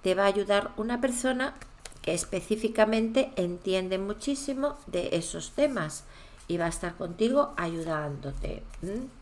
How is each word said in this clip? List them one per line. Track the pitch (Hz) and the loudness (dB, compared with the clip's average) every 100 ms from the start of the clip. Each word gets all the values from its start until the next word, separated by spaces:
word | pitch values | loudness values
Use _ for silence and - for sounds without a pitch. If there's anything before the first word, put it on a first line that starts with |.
Te | 190 | 2
va | 180 | 4
a | 202 | 4
ayudar | 202 196 202 208 - | 4 4 4 4 -4
una | 220 240 | -2 2
persona | 254 247 262 254 269 - - - - - | 2 2 0 2 -2 -4 -18 -18 -18 -6
que | - | -2
específicamente | 170 - 190 - 220 220 226 214 220 226 240 269 | -2 0 -4 0 0 2 4 6 6 4 2 2
entiende | - 175 175 196 185 185 190 | 0 -2 -2 0 0 0 -2
muchísimo | 196 214 - 277 - 262 285 - - | -2 -4 -2 -2 -2 -2 -2 -4 -4
de | 180 175 170 | -4 0 -2
esos | 165 165 - - | -2 -8 -6 2
temas | 294 233 151 - - - - - - | 2 2 -4 -6 -14 -20 -20 -20 -4
y | 170 | 0
va | 170 | 0
a | |
estar | - 226 | -2 -6
contigo | - 170 170 226 269 285 - | -6 -8 2 4 4 2 0
ayudándote, | 170 165 160 156 147 143 139 - - - - - | -2 -2 -2 -2 -2 -4 -6 -6 -6 -6 -10 -10
¿m? | 175 214 262 - | -6 -6 -8 -12